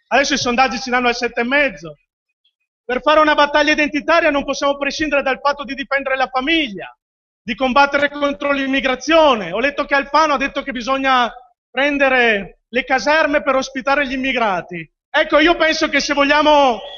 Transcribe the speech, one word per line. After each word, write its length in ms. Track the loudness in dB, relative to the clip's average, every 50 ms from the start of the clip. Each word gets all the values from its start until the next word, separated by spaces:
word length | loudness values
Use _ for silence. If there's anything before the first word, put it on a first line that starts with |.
| _
adesso 280 | _ 0 0 2 0 -2
i 40 | -2
sondaggi 400 | -2 -2 2 2 2 0 0 -6
ci 120 | -6 -2
danno 180 | -2 0 0 0
al 80 | 0
sette 240 | -2 -6 -6 -4 -4
e 40 | -2
mezzo. 520 | 0 0 0 0 0 -4 -8 -16 -18 -18 _ _ _ _ _ _ _ _ _ _ _ _ _ _ _ _ _ _
Per 160 | -6 -6 -2
fare 160 | 2 4 4 4
una 160 | 4 4 4
battaglia 380 | 4 2 2 2 2 2 2
identitaria 580 | 2 0 0 -2 -4 -4 0 2 2 2 2 2
non 140 | 0 0 -4
possiamo 320 | -4 -6 -2 -2 -2 -2
prescindere 460 | -2 -4 -6 -4 -4 -4 -2 -2 -2
dal 180 | -2 -2 -4 -2
fatto 220 | -2 -2 -2 -2 -8
di 100 | -10 -10
difendere 420 | -10 -6 -4 -4 -4 -2 -4 -2
la 120 | -2 -2 -2
famiglia, 680 | -2 -4 -2 0 0 0 -2 -4 -8 -12 -14 -16 -18 _ _ _ _ _ _ _ _ _
di 120 | _ -10 -4
combattere 540 | -2 -2 0 4 2 2 4 2 0 -2 -2
contro 420 | -2 -2 -4 -4 -2 -4 -4 -2
l'immigrazione. 960 | -2 -2 -2 -2 -2 -2 0 -2 -4 -4 0 2 4 4 6 4 4 0 -2 -6
Ho 60 | -4 -2
letto 260 | -2 -2 -2 -4 -4
che 80 | -2 -2
Alfano 400 | -2 0 0 2 2 2 2 0
ha 40 | -2
detto 240 | -2 -4 -4 -6
che 100 | -8 -6
bisogna 560 | -8 -8 -4 -4 -4 -2 0 2 2 2 0 -2 -4 -12 -20 _ _ _ _ _
prendere 920 | -4 -2 0 0 2 2 2 2 4 4 2 2 0 0 -4 -10 -16 _ _ _
le 160 | -6 -6 -2
caserme 580 | 0 -2 0 2 2 2 2 2 2 0 0
per 140 | 0 0 -2
ospitare 500 | -2 -2 -4 -10 -6 -2 -2 0 0 -2
gli 60 | -2
immigrati. 760 | -4 -4 -4 -4 -2 0 0 0 -2 -4 -6 -10 -12 -14 -14 -16 _ _ _ _
Ecco, 300 | -2 -2 0 2 2 4
io 160 | 4 4 2
penso 320 | 2 0 0 0 0 -2 0
che 120 | 0 -2
se 140 | -2 0 0
vogliamo 640 | 0 2 2 2 4 4 6 6 6 4 4 2 -2 -8 -14 -18